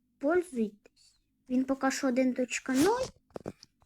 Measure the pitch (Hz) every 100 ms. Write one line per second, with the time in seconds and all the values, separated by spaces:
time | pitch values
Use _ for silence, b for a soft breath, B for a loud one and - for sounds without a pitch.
0 | _ - 277 359 339 247 214 - _ _
1 | _ _ _ _ - 254 262 269 269 262
2 | 269 240 262 247 254 - - 262 349 480
3 | 523 - _ - - - - _